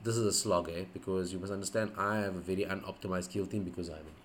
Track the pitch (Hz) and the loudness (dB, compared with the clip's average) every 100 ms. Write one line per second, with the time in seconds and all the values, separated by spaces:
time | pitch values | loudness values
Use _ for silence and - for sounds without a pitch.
0 | 113 113 104 92 107 90 85 85 92 87 | 0 4 4 4 4 4 2 -4 -4 -6
1 | 98 92 90 92 95 98 92 113 104 95 | 0 0 0 -2 -4 -4 -2 0 0 0
2 | 101 107 101 90 85 95 95 98 98 - | 2 2 0 -2 0 0 0 -2 -4 -6
3 | 101 92 90 101 95 107 90 - 85 78 | -2 -2 0 -2 0 -2 -2 -4 -6 -8
4 | 78 - | -12 -14